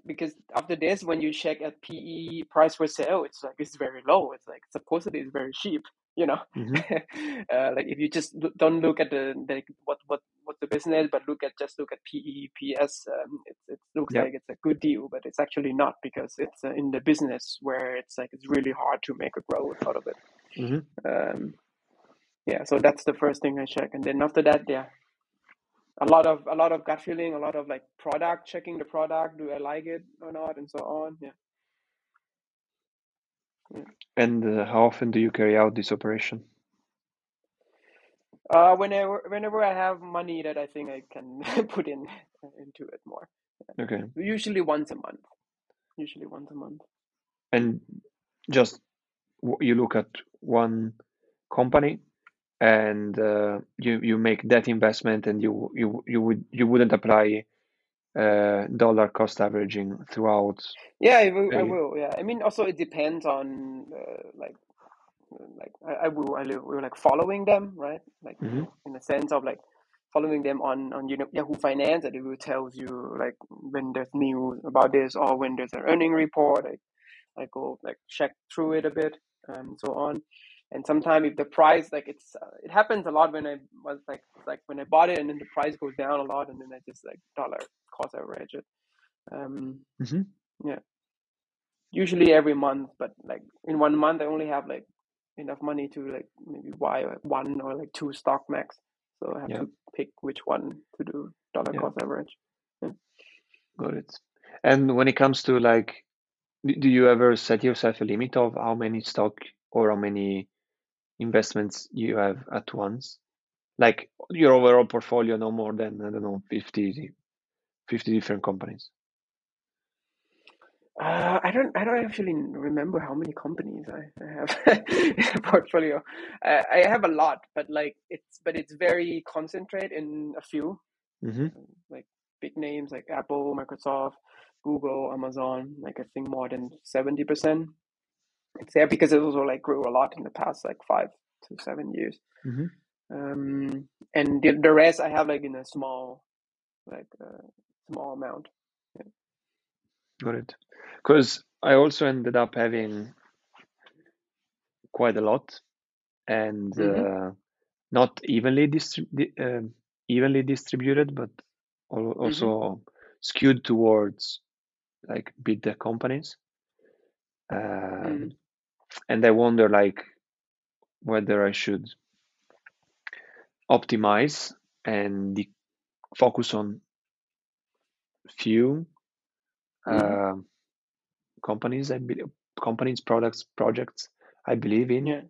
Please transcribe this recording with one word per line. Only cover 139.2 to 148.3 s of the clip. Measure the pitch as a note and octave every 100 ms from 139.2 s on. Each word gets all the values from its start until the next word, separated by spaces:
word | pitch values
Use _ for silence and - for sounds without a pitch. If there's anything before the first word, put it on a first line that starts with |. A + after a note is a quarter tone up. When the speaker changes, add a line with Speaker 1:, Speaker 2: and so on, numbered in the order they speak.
Speaker 1:
also, | D3+ C#3+
like, | C#3 C3
grew | - C#3 A#2+
a |
lot | B2 C#3 -
in |
the | -
past, | - - C#3+ -
like, | - -
five | G1+ G1+ - _ _ _
to | -
seven | - D3+ D3
years. | - - - _ _ C3+
Speaker 2:
Mm-hmm. | B2 E3+ - _ _ _ C#3+
Speaker 1:
Um, | C#3+ C#3+ C#3 C#3 C#3 C3+ C#3 _ -
and | D#3 D3 C#3+
the, | D3+ D3
the | D#3
rest | D#3 E3 E3
I | D#3
have, | D#3 D3+
like, | D3
in | C#3+ C3
a |
small, | C3 D3+ C3+ C3 B2+ B2 _ _ _ _ _ _ -
like, | - - _
uh, | - - - _ _ _ _
small | - C#3
amount. | C3+ C3